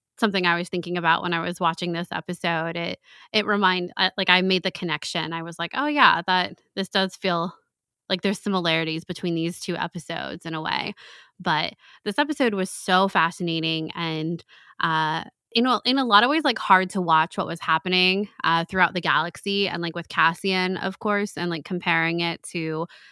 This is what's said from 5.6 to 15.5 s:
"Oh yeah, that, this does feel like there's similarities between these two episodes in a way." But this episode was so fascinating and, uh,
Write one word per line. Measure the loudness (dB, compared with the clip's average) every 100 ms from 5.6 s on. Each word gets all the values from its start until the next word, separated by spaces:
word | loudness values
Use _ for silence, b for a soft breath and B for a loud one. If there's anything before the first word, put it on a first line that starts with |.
| -8
"Oh | -4 -2
yeah, | 6 6 6 2
that, | 0 0 -6 _
this | -8 -2
does | 0 -2 -2
feel | -2 0 -2 -8 _ _ _ _ -6
like | -2
there's | -2 -2
similarities | -2 0 0 0 0 -4
between | -8 -6 -4
these | -2 -4 -6
two | -6 -6
episodes | -6 -8 -10 -8 -8 -10 -8
in |
a | -6
way." | -4 -4 -4 B B B B -6
But | -2 -2 -2 -8 B B
this | -4 0
episode | 0 0 0
was | 0 -4
so | -4 2 4 4
fascinating | 2 0 0 -2 -2 -2 -2 -4 -6
and, | -4 -2 -4 -4 B B B -2
uh, | 0 2 0 -2 -8 -16 _